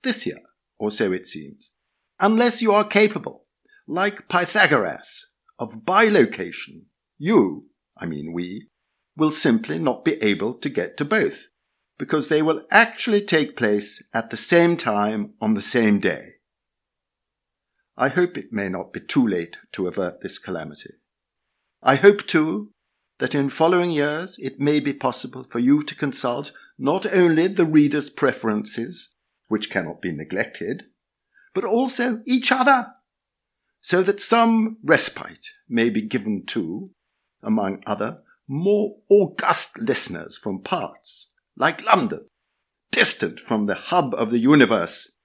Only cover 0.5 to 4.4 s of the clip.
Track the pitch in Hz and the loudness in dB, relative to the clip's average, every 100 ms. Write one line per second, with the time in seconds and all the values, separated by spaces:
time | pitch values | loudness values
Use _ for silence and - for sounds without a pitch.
0.5 | _ _ _ 214 104 104 92 - 78 71 | _ _ _ -4 -2 -2 -2 -6 -8 -12
1.5 | 71 - _ _ _ _ _ 196 220 240 | -20 -20 _ _ _ _ _ 0 4 2
2.5 | 233 226 208 208 202 214 208 - - _ | 2 2 2 2 2 2 0 -10 -16 _
3.5 | _ _ _ - 165 202 202 - 175 | _ _ _ -10 -4 -4 -4 -2 -2